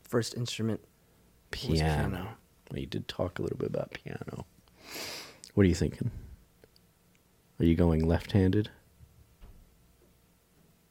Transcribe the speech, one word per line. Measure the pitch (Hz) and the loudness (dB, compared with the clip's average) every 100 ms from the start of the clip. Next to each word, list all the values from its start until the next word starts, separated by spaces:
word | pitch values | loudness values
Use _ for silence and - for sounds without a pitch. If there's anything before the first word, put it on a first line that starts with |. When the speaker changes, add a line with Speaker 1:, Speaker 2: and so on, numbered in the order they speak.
Speaker 1:
First | - 120 110 - | -6 -4 -4 -6
instrument | 120 - 110 104 - _ _ _ _ _ _ | -6 -4 -4 -4 -10 _ _ _ _ _ _
was | - - | -8 0
Speaker 2:
Piano. | 80 78 73 67 | 2 2 2 -2
Speaker 1:
piano. | - 104 - _ _ - | -4 -8 -12 _ _ -10
Speaker 2:
Well, | - | -8
you | 65 | -6
did | - - | -6 -6
talk | - 92 - | -6 -4 -4
a | |
little | - - | -6 -4
bit | - | -4
about | - - | -4 -6
piano. | - - - - - - _ _ - - - - - - - - | -10 -12 -12 -10 -12 -14 _ _ -20 -16 -14 -12 -14 -16 -20 -2
What | - | 4
are | 95 | 6
you | |
thinking? | 82 78 - 120 - - - _ _ - _ _ _ _ _ _ _ _ - | 6 0 -2 -6 -6 -14 -20 _ _ -20 _ _ _ _ _ _ _ _ 2
Are | |
you | 85 | 4
going | 82 85 80 80 | 6 6 4 4
left-handed? | 87 - 104 92 107 104 - _ _ - - - _ - - - _ _ _ _ _ _ _ _ _ _ _ _ | 2 2 2 4 2 0 -8 _ _ -20 -20 -20 _ -20 -20 -20 _ _ _ _ _ _ _ _ _ _ _ _